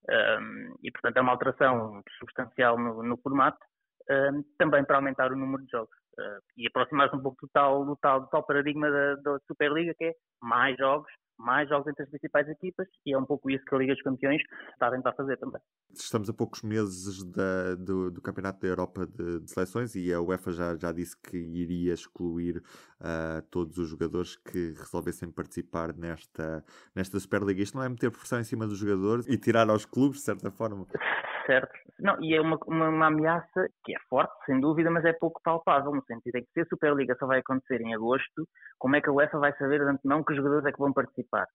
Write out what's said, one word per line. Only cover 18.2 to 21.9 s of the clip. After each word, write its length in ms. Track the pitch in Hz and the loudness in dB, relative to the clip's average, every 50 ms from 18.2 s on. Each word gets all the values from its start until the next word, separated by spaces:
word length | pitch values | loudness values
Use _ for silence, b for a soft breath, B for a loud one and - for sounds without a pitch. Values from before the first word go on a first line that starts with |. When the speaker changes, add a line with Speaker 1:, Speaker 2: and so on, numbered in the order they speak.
Speaker 2:
Campeonato 380 | - - 85 - 92 98 95 _ | -10 -8 -8 -6 -6 -8 -6 _
da 80 | - | -2
Europa 380 | 92 90 87 90 - - 95 90 | -2 0 0 -2 -4 -4 -8 -8
de, 360 | 80 - - 85 85 85 85 | -8 -6 -8 -6 -6 -6 -6
de 100 | 85 90 | -8 -8
Seleções 440 | - 95 92 92 - 120 123 117 110 | -2 -2 -2 -2 -2 -6 -6 -4 -6
e 160 | 95 90 90 | -4 -2 0
a 80 | 87 85 | 0 0
uefa 320 | 85 87 92 90 - 92 | 0 0 -2 -2 -2 -6
já, 240 | 85 85 87 87 85 | -4 -2 -2 -4 -4
já 160 | 78 85 85 | -4 -4 -6
disse 240 | 82 85 87 82 - _ | -4 -4 -6 -8 -10 _
que 160 | _ - - | _ -10 -8
iria 560 | 90 85 82 82 87 87 82 90 87 87 90 | -8 -8 -6 -4 -6 -4 -2 -2 -2 0 -2